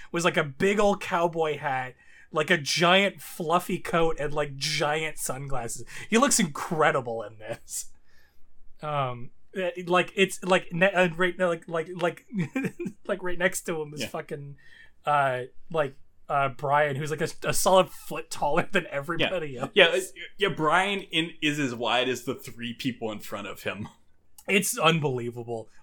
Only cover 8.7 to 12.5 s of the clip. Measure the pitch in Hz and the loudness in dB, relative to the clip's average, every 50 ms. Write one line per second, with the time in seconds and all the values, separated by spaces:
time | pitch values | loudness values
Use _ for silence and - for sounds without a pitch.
8.7 | - - 160 151 151 143 135 127 123 120 120 123 - - - - - 196 185 175 | -12 -8 -6 -4 -2 -2 -2 -2 -4 -6 -8 -10 -10 -14 -16 -10 -6 -4 -4 -2
9.7 | 170 180 180 170 180 180 175 175 - 208 190 185 - - - 180 190 180 185 - | -4 -4 -2 2 2 2 2 2 2 2 2 2 0 -2 0 2 2 2 2 0
10.7 | 175 165 185 196 190 175 185 180 156 165 185 180 175 - 185 175 170 165 - - | 0 4 4 4 6 6 4 4 4 2 0 0 2 2 0 0 0 -2 -4 -4
11.7 | 165 165 160 175 180 180 170 175 151 - - - - 196 165 - | -4 -4 -4 -4 -4 -2 -2 -2 -2 -4 -8 -6 -4 -2 -2 -2